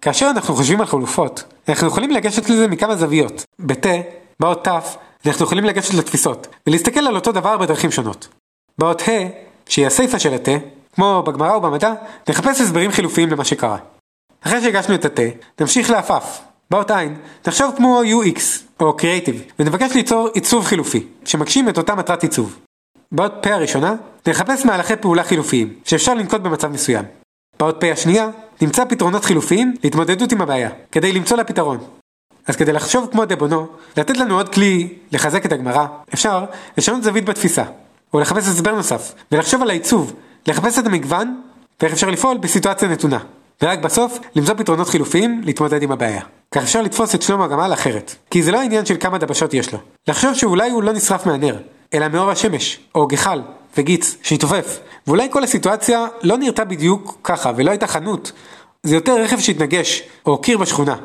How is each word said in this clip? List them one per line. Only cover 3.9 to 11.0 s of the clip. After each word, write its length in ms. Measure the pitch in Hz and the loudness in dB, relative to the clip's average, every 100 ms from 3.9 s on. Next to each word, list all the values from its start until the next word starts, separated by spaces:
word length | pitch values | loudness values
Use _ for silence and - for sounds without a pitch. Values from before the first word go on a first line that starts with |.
| 175 175 - - _ | 0 -4 -16 -20 _
באות 240 | - 175 | 0 0
תף, 320 | 196 170 160 - - _ 147 | 0 -2 -4 -16 -20 _ -4
אנחנו 180 | 143 | 0
יכולים 200 | 165 175 | 0 2
לגשת 300 | 208 202 190 | 0 0 0
לתפיסות, 520 | 185 - 151 165 123 - - - | 0 0 0 0 -4 -12 -8 0
ולהסתכל 340 | 165 202 262 | 2 2 2
על 160 | 285 202 | 0 0
אותו 160 | 175 | 0
דבר 240 | 196 185 214 | 0 0 0
בדרכים 340 | 175 156 170 | 0 0 0
שונות. 380 | - 113 98 - _ _ _ _ - | -2 -6 -8 -16 _ _ _ _ -2
באות 240 | 160 170 | 0 2
ה', 100 | - 226 185 - - _ - | 0 0 -2 -10 -20 _ -4
שהיא 180 | - 139 | 2 2
הסיפה 320 | 139 254 - | 4 2 2
של 160 | 151 | 0
התה, 180 | 127 127 143 147 - _ | 0 0 -2 -2 -20 _
כמו 280 | - | 0